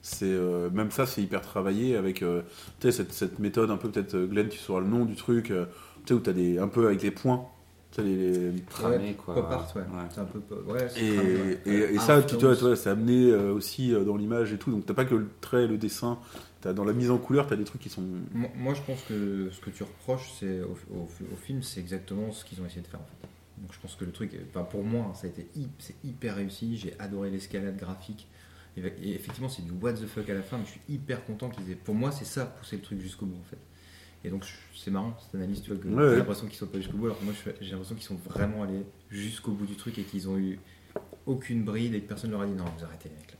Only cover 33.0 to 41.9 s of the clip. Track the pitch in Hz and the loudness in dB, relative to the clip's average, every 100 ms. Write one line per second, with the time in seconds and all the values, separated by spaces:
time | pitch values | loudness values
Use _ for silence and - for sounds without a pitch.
33 | 92 - 101 90 87 - - - - - | -8 -6 -8 -8 -12 -18 -20 -20 -20 -20
34 | - - 87 95 95 - - - - 98 | -20 -12 -6 -6 -8 -16 -18 -12 -2 -2
35 | 110 117 - 98 92 101 - 101 92 110 | -2 -6 -8 -6 -2 -4 -4 -6 0 6
36 | 147 120 127 101 104 - 101 98 95 101 | 8 8 6 -2 -6 -8 -6 -6 -4 -2
37 | 113 101 98 104 - - 98 95 92 113 | -2 -2 -4 -6 -8 -10 -8 -8 -8 -10
38 | - 95 - - 104 107 101 95 98 - | -8 -10 -6 0 0 0 -2 -4 -6 -12
39 | - 101 104 113 - 101 101 101 - 113 | -14 -8 -6 -6 -4 -4 -4 -6 -8 -6
40 | 92 98 92 95 95 95 - - - - | -6 -6 -2 0 0 -2 -10 -20 -12 -12
41 | - - - 131 - 117 107 107 117 | -12 -12 -4 -4 -2 -2 0 0 0